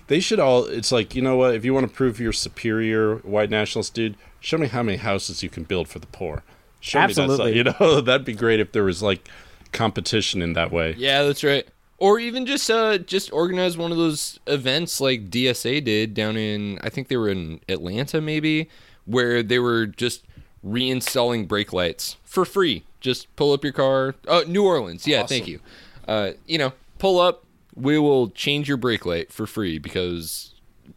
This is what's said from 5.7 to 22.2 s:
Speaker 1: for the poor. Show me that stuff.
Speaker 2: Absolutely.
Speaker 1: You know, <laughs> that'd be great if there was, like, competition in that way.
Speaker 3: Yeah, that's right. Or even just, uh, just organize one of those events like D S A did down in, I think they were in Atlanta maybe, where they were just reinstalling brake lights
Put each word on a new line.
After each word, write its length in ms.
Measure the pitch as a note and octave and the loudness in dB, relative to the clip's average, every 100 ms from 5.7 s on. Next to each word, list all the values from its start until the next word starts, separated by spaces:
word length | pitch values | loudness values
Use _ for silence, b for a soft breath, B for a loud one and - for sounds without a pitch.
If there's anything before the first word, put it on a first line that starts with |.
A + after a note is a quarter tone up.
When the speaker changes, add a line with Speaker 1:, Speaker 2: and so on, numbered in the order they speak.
| F#2 E2+ | -4 -4
Speaker 1:
for 100 | - | -8
the 60 | - | -16
poor. 340 | - F2+ D2+ - b b b | -10 -10 -10 -14 b b b
Show 200 | - C#3+ | -4 2
me 60 | F#3 | 2
that 60 | |
stuff. 160 | F3 C3+ | 2 2
Speaker 2:
Absolutely. 260 | C3+ A2+ A2 | 2 2 2
Speaker 1:
You 80 | |
know, 360 | A#2+ - F#3+ D3 | 2 4 4 6
<laughs> 20 | |
that'd 240 | B2 C3 B2+ | 4 2 0
be 80 | |
great 260 | G#2+ A#2 A2 | -2 2 2
if 120 | G2+ | 2
there 120 | A#2 | 0
was, 180 | G2 E2+ | 0 0
like, 260 | G#2 F#2+ - B B B B | 0 -2 -6 B B B B
competition 720 | - A#2 - F#2 A2 G2 G2 | -2 -2 -2 -2 -2 -2 -2
in 120 | E2+ | -2
that 180 | E2+ E2 | 0 0
way. 220 | E2+ D#2+ D#2 | 0 -2 -2
Speaker 3:
Yeah, 240 | C3+ C#3 | 0 2
that's 220 | C#3+ C#3 | 2 0
right. 220 | D3+ C#3 - _ _ - | 0 0 -2 _ _ 0
Or 200 | F#3+ G#3+ | 4 4
even 260 | A#3 A#3+ | 2 -4
just, 260 | B3+ C#4 - | -2 -2 0
uh, 280 | A3+ A3 G3+ | 2 2 0
just 340 | F3 F3+ - | 0 -4 -2
organize 440 | C#3+ F3 F3+ F3+ E3 | -2 0 0 -2 -2
one 120 | E3+ | -4
of 60 | E3+ | 0
those 400 | E3 D#3 - - - | 0 0 -6 -8 -4
events 540 | C#3+ B2+ C3+ E3+ - | -2 0 -2 -2 -2
like 300 | C#3 B2+ G2 | 0 0 -2
D 180 | A2+ B2+ | 0 0
S 160 | A#2+ | 0
A 160 | A#2+ C#3+ | -2 -2
did 320 | C3 G#2+ A2 | 0 0 0
down 220 | G#2 G#2+ A2 | -2 -2 -2
in, 420 | G#2+ G#2 G#2 G2 | -2 -4 -4 -6
I 60 | - | -8
think 180 | - C3 | -8 -4
they 80 | B2+ | 0
were 120 | A2 | 0
in 300 | F#2+ E2 D#2+ - | -2 -4 -10 -6
Atlanta 520 | F#2 E2+ G#2 C#3 D#3+ | -6 -4 -6 -2 -2
maybe, 480 | D#3 D#3 D#3 D#3 D#3 b b b - | -2 -2 0 -2 -4 b b b -4
where 360 | A#2+ A#2+ A#2+ | 0 2 2
they 160 | A2 B2 | 2 2
were 280 | B2 A#2 A2 | 2 2 0
just 360 | - A#2+ - - b b b | -2 -4 -4 -14 b b b
reinstalling 840 | - A#2 B2+ B2+ B2 C3 A#2+ A#2+ F#2 | -8 -4 -2 -2 -2 0 0 0 0
brake 240 | G#2 G#2 | -2 0
lights 440 | F#2 F2 D#2+ - - | 0 -2 -2 -10 -12